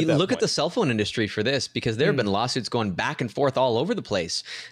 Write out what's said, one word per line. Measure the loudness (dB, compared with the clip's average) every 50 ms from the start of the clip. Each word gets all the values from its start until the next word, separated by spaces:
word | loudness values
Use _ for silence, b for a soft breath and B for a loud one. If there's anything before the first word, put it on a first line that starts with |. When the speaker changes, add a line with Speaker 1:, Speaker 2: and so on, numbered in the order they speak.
Speaker 1:
at | 2
that | 4 4
Speaker 2:
look | 2 2 2
at | 0
Speaker 1:
point? | 0
Speaker 2:
the | 0
cell | 0 0 0 -2 0
phone | 0 0 2 2
industry | 2 2 0 0 0 -2 -2
for | 0 0 -2 0
this, | 0 0 -2 -2
because | -4 -4 -4 -2 -2 0
there | 2 2
have | 2 2
Speaker 3:
Hmm. |
Speaker 2:
been | 2 2
lawsuits | 2 2 0 0 -2 -2 -4 -4
going | -2 -2 0 0 0
back | -2 -2 -2 -2 -2 -4
and | -4 -4
forth | -2 0 0 2 2
all | 2 2 2 2
over | 2 0 0 -2
the | -4
place. | -4 -2 -2 -2 -2 -2 -4 -6 -8 B B B B B